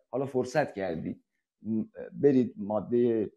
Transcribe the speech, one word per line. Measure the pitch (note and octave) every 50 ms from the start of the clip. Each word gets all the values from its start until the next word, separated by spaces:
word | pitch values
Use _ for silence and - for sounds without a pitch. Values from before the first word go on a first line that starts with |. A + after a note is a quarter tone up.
| _ _
حالا | - C3 C#3
فرصت | C3 - B2 B2 B2+ - D#3 C#3 - -
کردید، | G2+ F#2+ F2+ E2 D#2 D2 F2+ - - _ _ _ _ _ _ _ _
م-، | - G#2+ A2+ A2 A2 - - - - - -
برید | A2+ C3 D3 B2+ B2+ A#2+ - - G#2+
ماده | G2+ G2+ G#2+ G#2+ F2 - A#2+ A#2+ A#2+ A#2+ A2+ A2 G2+ F#2 -